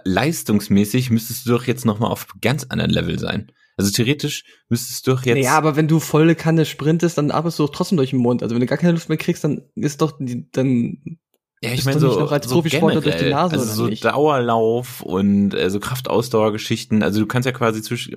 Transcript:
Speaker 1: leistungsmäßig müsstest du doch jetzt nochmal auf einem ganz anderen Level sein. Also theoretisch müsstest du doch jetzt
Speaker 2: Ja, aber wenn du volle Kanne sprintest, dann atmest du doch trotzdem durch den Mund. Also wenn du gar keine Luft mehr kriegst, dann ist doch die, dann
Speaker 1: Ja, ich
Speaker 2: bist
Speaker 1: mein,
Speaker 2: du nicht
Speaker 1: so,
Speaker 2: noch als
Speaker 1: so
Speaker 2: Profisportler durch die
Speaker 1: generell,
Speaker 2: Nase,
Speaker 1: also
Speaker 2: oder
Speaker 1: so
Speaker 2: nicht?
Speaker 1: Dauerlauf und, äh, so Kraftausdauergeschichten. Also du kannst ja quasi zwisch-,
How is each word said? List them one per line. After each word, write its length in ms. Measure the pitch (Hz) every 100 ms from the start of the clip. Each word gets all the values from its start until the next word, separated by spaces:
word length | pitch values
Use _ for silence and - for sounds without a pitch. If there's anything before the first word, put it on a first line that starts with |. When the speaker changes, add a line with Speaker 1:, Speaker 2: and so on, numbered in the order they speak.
Speaker 1:
leistungsmäßig 1040 | 92 92 139 165 - 104 - 101 104 127 127
müsstest 360 | 113 - - 120
du 60 |
doch 120 | 120
jetzt 220 | 123 120 117
nochmal 240 | 104 117
auf 160 | - -
einem 100 | -
ganz 220 | 107 151 -
anderen 220 | 87 85
Level 280 | 85 85 82
sein. 320 | 87 85 - _ _ -
Also 120 | 101
theoretisch 540 | 101 120 147 147 - - _ -
müsstest 380 | 117 - - -
du 60 |
doch 120 | 131
jetzt 180 | 131 120
Speaker 2:
Ja, 120 | 127 156
aber 180 | 156 147
wenn 120 | 156
du 100 | 160
volle 340 | - 151 165
Kanne 320 | 165 165 165 151
sprintest, 500 | - 139 165 175 165
dann 140 | 147
atmest 280 | - 165 -
du 80 | 147
doch 60 |
trotzdem 220 | - 185 175
durch 140 | 131
den 80 | 131
Mund. 240 | 120 123
Also 120 | 113
wenn 60 | 117
du 60 | 123
gar 100 | 143
keine 140 | 175
Luft 160 | 170 -
mehr 80 | 156
kriegst, 240 | - 170
dann 200 | 160 139 -
ist 280 | - 147 147
doch 160 | 160 -
die, 300 | 131 120 -
dann 480 | - 131 120 120 - - 165 _ _ _ -
Speaker 1:
Ja, 80 | 120
ich 60 | 123
Speaker 2:
bist 100 | 127
Speaker 1:
mein, 80 |
Speaker 2:
du 120 | 139 147
nicht 60 |
Speaker 1:
so, 60 | 104
Speaker 2:
noch 120 | -
als 140 | 147 120
Speaker 1:
so 80 | 147
Speaker 2:
Profisportler 440 | 165 143 165 160
durch 160 | 147 -
die 60 |
Speaker 1:
generell, 80 | -
Speaker 2:
Nase, 240 | 143 180
Speaker 1:
also 100 | 151
Speaker 2:
oder 100 | 117
Speaker 1:
so 120 | 107 117
Speaker 2:
nicht? 160 | 110
Speaker 1:
Dauerlauf 960 | 113 117 151 139 120 113 110 117 123 -
und, 540 | - 92 101 101 101
äh, 160 | - 87
so 100 | 101
Kraftausdauergeschichten. 1200 | - 127 - 101 127 113 110 107 - 110 - 107
Also 180 | 90 107
du 60 | 107
kannst 200 | 123 127
ja 60 |
quasi 280 | 123 117 110
zwisch-, 300 | 107 120 -